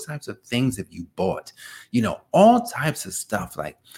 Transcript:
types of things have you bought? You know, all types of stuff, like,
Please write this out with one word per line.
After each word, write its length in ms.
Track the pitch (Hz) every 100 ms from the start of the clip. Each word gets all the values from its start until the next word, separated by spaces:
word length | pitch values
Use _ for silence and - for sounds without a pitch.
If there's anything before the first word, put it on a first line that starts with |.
| -
types 240 | 147 -
of 120 | 104
things 340 | - 120 131 104
have 100 | -
you 160 | - 85 -
bought? 340 | 95 - - - - - -
You 120 | 120
know, 180 | 104 - _
all 340 | 175 220 240 240
types 400 | - 151 139 92
of 80 |
stuff, 440 | - - 104 - -
like, 200 | 76 - _